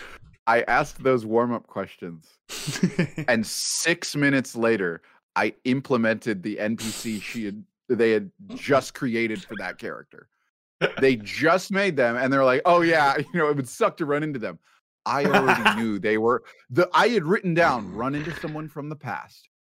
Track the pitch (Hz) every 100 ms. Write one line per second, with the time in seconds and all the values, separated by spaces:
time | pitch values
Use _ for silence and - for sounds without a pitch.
0 | - - - - - 117 - 123 151 -
1 | 135 131 110 113 120 117 - 104 95 -
2 | 90 82 - _ - - - - 185 -
3 | 170 - 147 117 107 - - - 160 170
4 | - 151 143 139 127 120 117 113 92 82
5 | - _ _ - 107 - - 131 - 127
6 | 113 110 - 101 98 104 107 113 113 107
7 | 120 107 90 120 104 104 101 _ - 113
8 | 113 110 98 - 98 - - 135 - -
9 | 135 113 117 107 - 104 92 90 104 73
10 | - - - _ _ _ _ _ 175 -
11 | 135 123 101 - 151 180 - 196 202 147
12 | 120 120 131 135 131 127 175 175 170 165
13 | 143 139 143 180 151 143 123 - 214 -
14 | 156 143 156 139 104 82 _ _ _ _
15 | - 131 156 190 131 - - 110 113 101
16 | 104 107 113 120 - - _ 123 175 156
17 | 208 233 151 202 190 165 170 127 98 95
18 | 127 143 151 156 160 151 156 151 147 151
19 | 127 85 - - _ _